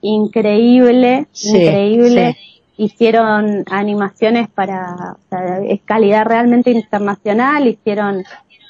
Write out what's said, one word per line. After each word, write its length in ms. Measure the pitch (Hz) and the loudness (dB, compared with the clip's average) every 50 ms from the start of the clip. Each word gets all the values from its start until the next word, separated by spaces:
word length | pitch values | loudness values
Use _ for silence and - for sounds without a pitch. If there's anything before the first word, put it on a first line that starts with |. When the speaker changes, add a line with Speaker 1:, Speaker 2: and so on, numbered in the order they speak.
Speaker 1:
increíble, 1300 | - 202 214 214 214 208 - 226 214 208 208 214 233 240 247 254 247 240 240 254 254 247 254 269 302 - | -6 -2 -2 0 -2 -2 -2 -2 0 0 2 2 4 4 6 6 6 4 4 4 4 2 2 0 -4 -8
Speaker 2:
Sí, 240 | - - - 208 214 190 | -12 -10 -4 0 2 2
Speaker 1:
increíble. 760 | 170 160 151 196 202 208 220 233 240 240 240 190 - 160 151 | 2 2 2 2 0 0 2 2 4 4 4 2 2 0 -2
Speaker 2:
sí. 180 | - - - _ _ _ _ _ - | -6 -12 -20 _ _ _ _ _ -6
Speaker 1:
Hicieron 840 | 214 214 - - 233 226 226 226 226 220 214 208 214 214 208 196 - - | -6 -6 -2 0 0 2 2 2 2 2 0 0 0 -2 -2 -4 -6 -6
animaciones 800 | 190 196 202 208 208 208 202 190 - - 226 220 233 233 226 - | -4 -4 -4 -2 -4 -4 -4 -6 -6 -2 -2 0 0 0 -2 -4
para, 640 | _ - 190 196 190 185 185 180 175 180 180 180 - _ | _ -6 -6 -6 -6 -8 -8 -10 -12 -12 -12 -14 -16 _
o 120 | _ - | _ -12
sea, 300 | 190 180 185 180 185 190 | -10 -8 -6 -6 -6 -6
es 200 | 202 208 214 202 _ | -4 -4 -4 -6 _
calidad 400 | - 208 233 220 202 208 214 214 | -4 -2 0 2 2 2 2 0
realmente 460 | 220 226 226 240 240 240 247 247 247 | 0 0 0 0 2 2 2 2 0
internacional, 960 | 240 226 214 - - 202 202 202 202 - - 208 196 - 247 269 302 294 285 233 | 0 -2 -2 -4 -6 -6 -4 -4 -6 -6 -6 -4 -2 -2 0 -2 0 0 0 -2
hicieron 560 | 220 - - 220 208 214 208 202 202 190 185 - - - _ _ _ _ _ | -2 -4 -4 -6 -4 -4 -4 -4 -4 -6 -8 -12 -18 -20 _ _ _ _ _